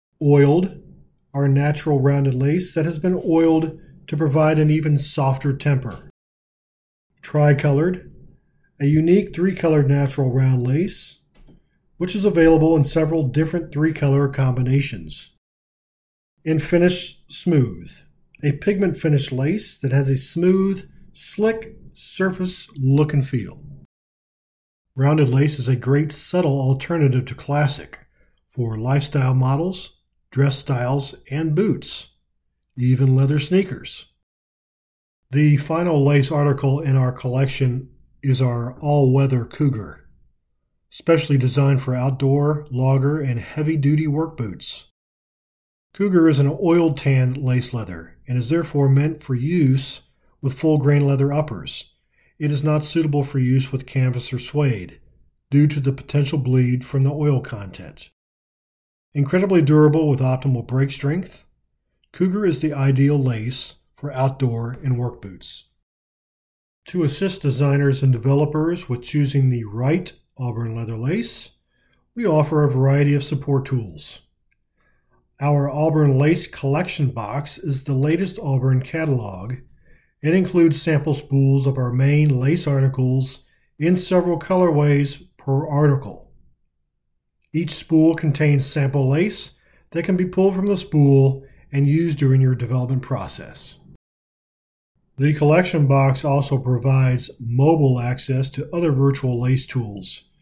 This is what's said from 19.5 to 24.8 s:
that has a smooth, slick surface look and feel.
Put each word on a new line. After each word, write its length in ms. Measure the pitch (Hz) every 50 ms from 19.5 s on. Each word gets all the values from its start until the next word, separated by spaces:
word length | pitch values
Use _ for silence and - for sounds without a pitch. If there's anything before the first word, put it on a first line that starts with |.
| 190 214 - - - -
that 120 | - 127
has 160 | 131 139 139 135
a 100 | 135 131
smooth, 720 | - - - 165 175 185 190 190 190 196 196 185 - - - - - - -
slick 640 | - - - - - 214 220 220 220 - - - - - - -
surface 760 | - - - - - 185 185 180 - 185 180 - - - - - 143
look 360 | 131 131 139 147 147 151 151
and 140 | 143 131 -
feel. 340 | - 117 95 92 92 - - - - - - - _ _ _ _ _ _ _ _ _ _ _ _ _ _ _ _ _ _